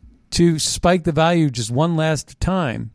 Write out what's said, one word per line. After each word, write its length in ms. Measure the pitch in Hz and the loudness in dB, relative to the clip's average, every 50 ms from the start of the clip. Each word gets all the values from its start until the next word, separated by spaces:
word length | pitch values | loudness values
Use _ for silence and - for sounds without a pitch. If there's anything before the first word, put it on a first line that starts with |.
| - - _ _ _ - | -20 -20 _ _ _ -8
to 280 | - - 175 170 160 151 | 0 2 4 4 4 2
spike 460 | - - - - - 175 180 185 156 | -2 -4 -4 0 2 2 2 2 0
the 80 | 170 147 | -2 0
value 360 | 156 160 170 175 170 156 143 | 2 2 2 2 2 2 0
just 220 | 120 123 110 107 | -2 -4 -6 -4
one 240 | 120 135 160 170 170 | 0 0 0 0 0
last 420 | 160 156 160 156 - - - - - | 0 0 0 -2 -4 -6 -12 -8 -4
time 500 | - 175 190 185 165 127 110 117 117 110 | -2 -2 0 -2 -2 -2 -4 -6 -8 -10